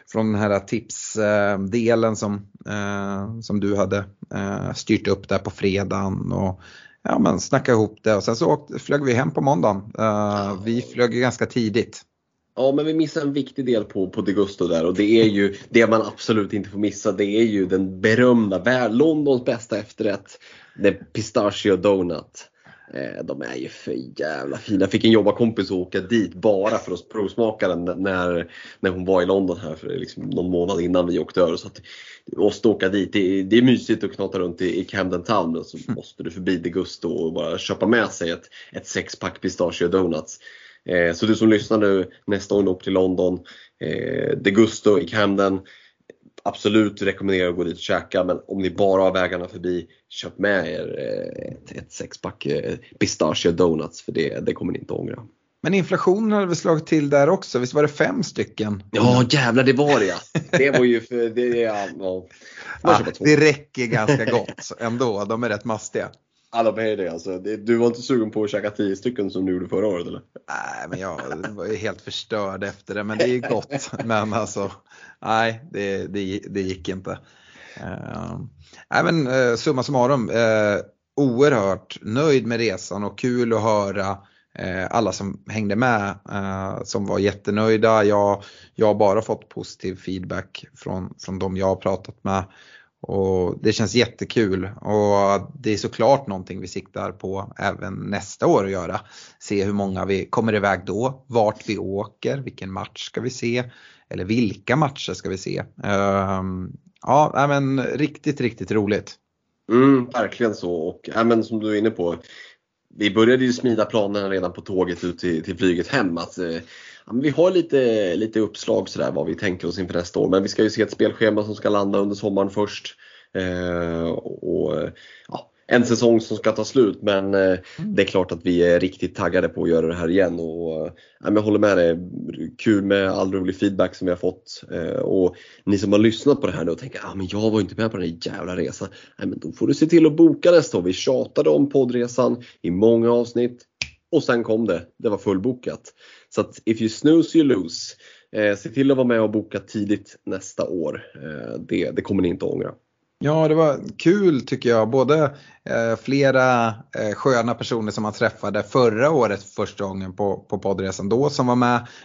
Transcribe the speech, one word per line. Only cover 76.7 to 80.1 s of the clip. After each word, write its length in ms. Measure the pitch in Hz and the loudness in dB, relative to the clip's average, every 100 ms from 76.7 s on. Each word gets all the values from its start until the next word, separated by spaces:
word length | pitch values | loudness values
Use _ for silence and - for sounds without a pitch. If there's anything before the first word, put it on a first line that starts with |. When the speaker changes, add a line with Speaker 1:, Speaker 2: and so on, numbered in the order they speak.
| 92 82 | -6 -8
Speaker 1:
inte. 300 | 95 95 92 - _ _ - - - | -8 -8 -12 -14 _ _ -20 -20 -14
Eh, 640 | 85 92 - 80 87 90 - - - - - | -12 -12 -10 -10 -10 -10 -12 -18 -20 -20 -2
nej, 140 | - | 2
men, 220 | 170 165 131 | 2 2 2
eh, 300 | 131 123 117 | 2 2 2
summa 260 | - 131 | 0 0
summarum, 480 | 123 135 123 | 0 2 2